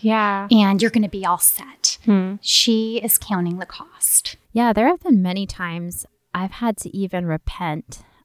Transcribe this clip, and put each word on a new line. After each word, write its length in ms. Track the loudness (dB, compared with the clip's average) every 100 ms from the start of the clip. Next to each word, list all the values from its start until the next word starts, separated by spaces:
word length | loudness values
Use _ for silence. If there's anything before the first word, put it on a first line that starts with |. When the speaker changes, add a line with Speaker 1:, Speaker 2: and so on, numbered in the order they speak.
Speaker 1:
Yeah. 460 | 0 2 2 0 2
Speaker 2:
and 280 | 4 6 4
you're 100 | 2
gonna 180 | 2 0
be 160 | -2 -2
all 120 | 0
set." 580 | 0 0 -6 -4 -4 0 2
Speaker 1:
Hmm. 300 | 2 2 -4
Speaker 2:
She 560 | 0 2 4 2 0 -4
is 200 | 0 -2
counting 380 | 0 -2 -2 -4
the 80 | -8
cost. 680 | -14 -20 -6 -2 0 -2 -10 _
Speaker 3:
Yeah, 220 | 0 2
there 140 | 4 2
have 140 | 2
been 200 | 4 4
many 220 | 4 -2 -6
times 580 | -6 -8 -6 -8 -10 -14 _ _ -6
I've 160 | -6
had 240 | -4 -4 -4
to 180 | -6 -6
even 300 | -4 -4 -2
repent 800 | -4 -6 -6 -6 -6 -8 -18 -20 _